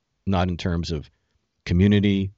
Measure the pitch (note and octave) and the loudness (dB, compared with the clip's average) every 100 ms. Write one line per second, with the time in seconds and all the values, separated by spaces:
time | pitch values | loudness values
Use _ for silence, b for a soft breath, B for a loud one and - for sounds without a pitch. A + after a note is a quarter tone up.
0 | _ _ - F#2+ F#2 E2+ F#2 E2+ E2 D#2+ | _ _ -4 -2 -2 -4 -4 -4 -4 -8
1 | C#2 _ _ _ _ _ - F2 G2+ G#2 | -10 _ _ _ _ _ -2 2 4 4
2 | G2+ G2 G2 | 2 0 -2